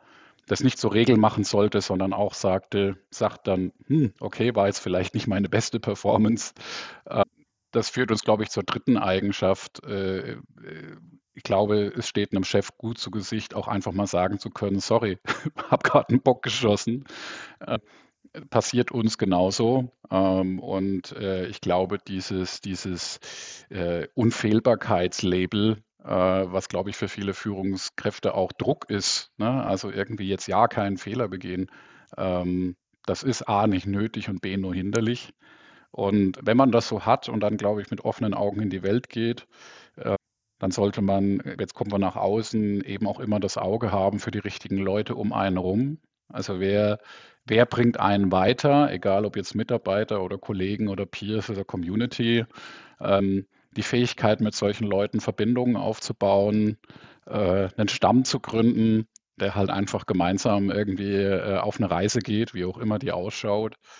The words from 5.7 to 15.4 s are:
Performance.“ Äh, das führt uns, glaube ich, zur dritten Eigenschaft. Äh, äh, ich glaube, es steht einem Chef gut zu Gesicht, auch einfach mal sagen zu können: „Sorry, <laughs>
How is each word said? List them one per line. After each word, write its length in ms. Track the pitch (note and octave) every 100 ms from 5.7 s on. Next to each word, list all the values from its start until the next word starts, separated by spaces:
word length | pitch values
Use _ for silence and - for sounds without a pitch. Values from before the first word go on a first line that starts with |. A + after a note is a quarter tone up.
| A#2
Performance.“ 760 | - G2+ G2+ A2 G#2+ A2+ - - - - - - -
Äh, 180 | - - _ _ _ _
das 180 | A#2+ G#2+
führt 180 | - A#2
uns, 140 | G#2+
glaube 180 | - G#2+
ich, 80 | G#2+
zur 140 | -
dritten 340 | F#2 - - A#2
Eigenschaft. 840 | G2 F#2+ G2+ - F#2+ F#2+ - - C#3
Äh, 460 | G2+ F#2+ F#2+ -
äh, 60 | A2+ - - - D#2+ - - - - _ -
ich 80 |
glaube, 500 | - G2 G#2 G#2 G2+ -
es 120 | -
steht 240 | - G2+
einem 120 | G2+
Chef 320 | F#2 G2+ - -
gut 180 | A2+ A2+
zu 140 | -
Gesicht, 420 | G#2 F#2 A2 -
auch 140 | - G#2+
einfach 240 | G#2+ G2
mal 160 | F2+ G2+
sagen 320 | F2+ F#2 G2+
zu 100 | G#2+
können: 300 | - G2+ G2
„Sorry, 400 | - A2+ G#2+ F#2 -
<laughs> 440 | -